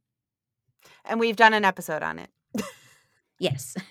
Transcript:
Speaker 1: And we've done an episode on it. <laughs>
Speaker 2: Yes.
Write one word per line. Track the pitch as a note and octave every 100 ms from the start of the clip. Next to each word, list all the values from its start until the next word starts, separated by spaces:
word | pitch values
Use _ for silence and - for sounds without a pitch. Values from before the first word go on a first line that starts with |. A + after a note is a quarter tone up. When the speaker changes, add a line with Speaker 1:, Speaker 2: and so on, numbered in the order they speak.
| _ _ _ _ _ _ _ _ - - -
Speaker 1:
And | A3+
we've | A#3 G#3
done | A3
an | G#3+ G3
episode | F#3 F3 D#3
on | D#2+ D#3+
it. | - _ _ -
<laughs> | C5+ - - _ _ _ _ -
Speaker 2:
Yes. | F3+ - - - -